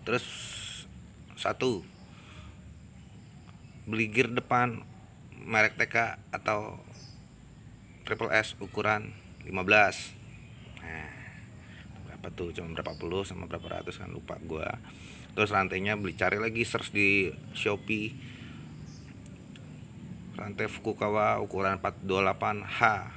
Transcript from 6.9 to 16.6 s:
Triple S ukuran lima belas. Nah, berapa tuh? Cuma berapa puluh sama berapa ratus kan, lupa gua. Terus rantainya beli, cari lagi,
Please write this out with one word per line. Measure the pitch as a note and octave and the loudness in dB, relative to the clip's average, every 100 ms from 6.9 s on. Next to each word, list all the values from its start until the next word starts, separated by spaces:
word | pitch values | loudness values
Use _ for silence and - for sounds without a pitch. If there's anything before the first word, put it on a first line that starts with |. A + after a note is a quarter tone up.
| - - - - - - - - - - - | -16 -16 -18 -18 -20 -20 -18 -18 -18 -18 -14
Triple | - A2+ A2+ G#2+ | -4 -2 4 4
S | A2 - | 4 -4
ukuran | G2 G#2 G#2 G#2+ G#2+ G#2 - - - | -6 0 2 2 0 -12 -18 -14 -4
lima | F#2 | -2
belas. | F#2 G#2 G2 - - - - - - - - - | 8 10 10 4 -6 -10 -16 -16 -16 -16 -16 -14
Nah, | E2 D#2+ D#2 - - - - - - - - - - | -10 -8 -10 -12 -14 -14 -16 -18 -18 -18 -16 -14 -14
berapa | - - | -12 -10
tuh? | - F2 E2 | -6 -6 -6
Cuma | E2+ | -6
berapa | D#2+ - D#2 | -4 -4 -4
puluh | E2+ F#2 | -2 -2
sama | F#2+ F2+ F2 | -2 -6 -8
berapa | E2+ E2+ F2 | -8 -6 -6
ratus | F2 - | -6 -8
kan, | - | -10
lupa | - - - | -10 -8 -10
gua. | E2 D#2 - - - - - - - | -6 -4 -4 -6 -10 -16 -16 -14 -6
Terus | - G#2 | 4 6
rantainya | G2+ F#2 F#2 G2+ | 6 4 2 2
beli, | G#2 G2 E2+ | 0 0 2
cari | F#2 G2+ | 2 4
lagi, | A2+ A2+ | 0 2